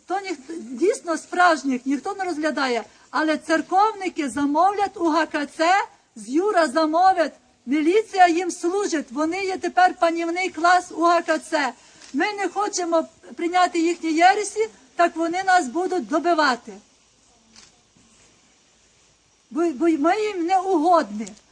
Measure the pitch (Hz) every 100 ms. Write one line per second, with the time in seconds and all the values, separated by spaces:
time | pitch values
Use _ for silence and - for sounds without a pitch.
0 | - 381 381 320 - 330 220 247 359 539
1 | 349 320 - 359 359 302 269 247 269 277
2 | 381 403 370 294 302 285 269 233 - _
3 | _ 262 311 302 311 320 - 370 440 415
4 | 370 - 277 277 285 302 381 415 392 427
5 | 339 320 311 311 277 - 320 392 440 _
6 | _ 233 202 294 415 381 311 294 311 320
7 | 381 370 302 - _ _ 233 302 302 415
8 | 440 381 359 330 359 - 349 392 392 320
9 | - 247 320 370 381 370 339 359 370 -
10 | 339 330 339 349 370 320 349 359 359 302
11 | 339 339 339 311 - 320 262 - - -
12 | - 262 403 403 370 381 403 381 339 330
13 | 320 _ - 247 339 359 359 339 330 349
14 | 320 311 359 403 392 427 440 - _ -
15 | 349 320 330 359 381 370 262 277 370 359
16 | 202 320 330 320 285 240 - 202 - _
17 | _ _ _ _ 226 - - _ _ _
18 | _ _ _ _ _ _ _ _ _ _
19 | _ _ _ _ _ 294 339 254 339 311
20 | 330 415 427 381 330 381 381 349 330 339
21 | 214 208 220 - _